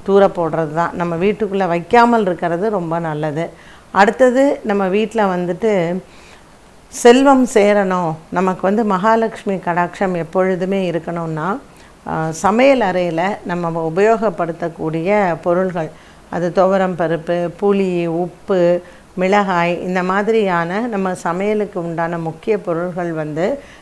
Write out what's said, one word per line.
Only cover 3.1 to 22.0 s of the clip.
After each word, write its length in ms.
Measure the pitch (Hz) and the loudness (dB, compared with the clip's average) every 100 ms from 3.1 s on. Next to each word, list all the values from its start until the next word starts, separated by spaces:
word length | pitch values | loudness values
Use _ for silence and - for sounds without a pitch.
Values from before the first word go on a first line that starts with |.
| 151 156 147 170 - - - - | -4 -4 -4 -6 -10 -20 -20 -4
அடுத்தது, 680 | 185 202 220 254 247 277 - | 2 4 4 4 4 2 2
நம்ம 260 | 220 202 190 | -2 0 0
வீட்ல 480 | 202 220 226 202 180 | 0 0 0 0 0
வந்துட்டு 600 | 175 175 226 202 165 185 - - - - - - - - - | -2 -2 0 0 0 -4 -8 -20 -20 -20 -20 -20 -20 -20 -16
செல்வம் 580 | - 240 254 277 262 254 | 4 6 8 8 6 4
சேரணும், 600 | 220 202 208 190 185 170 160 - | 4 4 4 2 0 -2 -4 -6
நமக்கு 320 | 180 185 185 | -2 0 0
வந்து 220 | 185 208 | 0 0
மகாலட்சுமி 720 | 214 185 214 226 - - 208 185 | 0 0 2 2 0 -4 -6 -4
கடாட்சம் 600 | 175 170 175 - 190 175 | -2 -2 -2 -2 -2 -2
எப்பொழுதுமே 760 | 165 185 185 180 185 196 185 | -2 0 0 0 -2 -2 -2
இருக்கணும்னா, 680 | 165 165 170 165 156 165 247 - - - - - | -4 -4 -6 -4 -4 -4 -6 -10 -20 -20 -16 -8
ஆ, 240 | 160 160 | -4 -4
சமையல் 500 | 160 196 220 269 262 | -2 0 2 2 2
அறையில 420 | 202 180 175 165 185 208 | 2 0 -2 -2 -2 -4
நம்ம 480 | - 175 170 165 160 160 | -6 -4 -4 -4 -2 2
உபயோகப்படுத்தக்கூடிய 1400 | 214 226 214 165 170 160 170 165 160 160 170 208 190 160 | 2 2 0 -2 -4 -4 -8 -6 -6 -2 0 0 0 0
பொருள்கள், 480 | 180 175 190 175 151 - - - - | 0 0 0 -4 -8 -10 -20 -20 -10
அது 220 | 175 175 | -4 -2
துவரம் 440 | 165 190 190 185 175 | 2 4 4 0 0
பருப்பு, 540 | 165 165 160 175 175 170 | -2 -2 -2 -2 -4 -2
புளி, 460 | 202 196 190 175 170 | 0 2 0 -2 -2
உப்பு, 720 | 165 175 - - 190 175 175 - - - - | -2 -4 -6 -2 2 4 2 -2 -20 -12 -4
மிளகாய், 600 | 185 190 190 175 170 175 | 0 2 2 0 0 -2
இந்த 220 | 185 185 | -4 -2
மாதிரியான 760 | 180 196 208 226 196 170 170 196 | -2 -2 0 0 0 0 -2 -4
நம்ம 340 | 247 202 190 | -4 -4 -4
சமையலுக்கு 640 | 180 175 175 202 214 202 190 | -4 -4 -2 -2 -2 -4 -6
உண்டான 380 | 170 165 | -6 -4